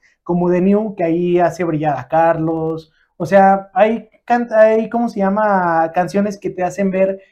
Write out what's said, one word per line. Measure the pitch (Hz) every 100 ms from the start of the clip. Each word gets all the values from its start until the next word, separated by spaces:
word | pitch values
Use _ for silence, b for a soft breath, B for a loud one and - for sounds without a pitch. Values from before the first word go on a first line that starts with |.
| _ _
como | - 175 175
The | 180
New, | 190 202 220 -
que |
ahí | 165 165 175 175
hace | 170 165
brillar | 170 156 156 131
a | 127
Carlos, | 160 165 165 160 160 160 160 - _ _ -
o | 170
sea, | 196 196 196 196
hay | 185 214 233 - _
can-, | - 240 233
hay, | 220 220 220 220
¿cómo | 233 233
se | 196
llama? | 196 208 214 190 175 165 165
Canciones | 180 170 196 208 202
que | 185
te | 180
hacen | 180 190 196
ver | 185 190 196 B